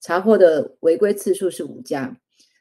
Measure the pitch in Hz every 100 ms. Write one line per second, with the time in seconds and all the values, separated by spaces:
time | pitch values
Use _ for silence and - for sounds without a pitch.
0 | - 175 208 208 175 151 - _ 165 -
1 | 202 202 202 180 185 - 147 123 - 147
2 | 127 - _ _ _ _